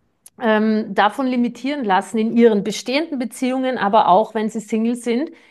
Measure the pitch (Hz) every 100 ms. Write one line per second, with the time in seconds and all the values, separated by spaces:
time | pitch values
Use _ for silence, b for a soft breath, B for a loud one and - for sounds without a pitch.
0 | _ _ _ _ 240 214 220 214 214 196
1 | 208 214 262 254 240 240 262 294 220 185
2 | 202 226 220 226 233 208 208 208 - 269
3 | 330 277 247 - 254 262 254 254 202 214
4 | - 180 214 226 214 226 208 220 226 240
5 | 240 233 311 B B